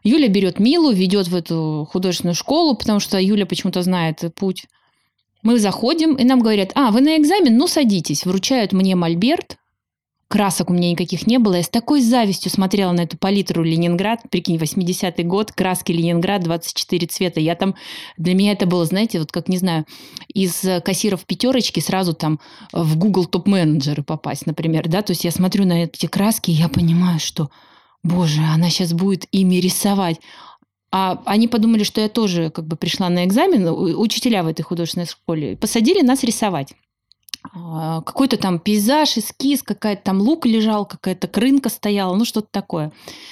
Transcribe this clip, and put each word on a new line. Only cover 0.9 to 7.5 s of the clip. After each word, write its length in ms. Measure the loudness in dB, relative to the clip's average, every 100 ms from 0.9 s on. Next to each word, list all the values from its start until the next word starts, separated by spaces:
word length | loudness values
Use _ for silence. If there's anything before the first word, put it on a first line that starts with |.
ведёт 380 | 4 2 2 0
в 60 | -2
эту 520 | -2 -2 -2 -4 -4
художественную 460 | -2 -2 -2 -2 -4
школу, 400 | -2 0 2 0
потому 240 | 0 -2
что 180 | 0 0
Юля 280 | 2 0 0
почему-то 360 | -2 -2 -2
знает 440 | 0 0 0 -2 -8 -4
путь. 300 | -4 -6 -10 _ _ _ _ _ _ _
Мы 160 | 2 2
заходим, 580 | 2 0 -2 0 2 2
и 100 | 4
нам 160 | 4
говорят: 320 | 4 2 0 0
«А, 160 | 2
вы 80 | 4
на 160 | 4 4
экзамен? 400 | 4 4 4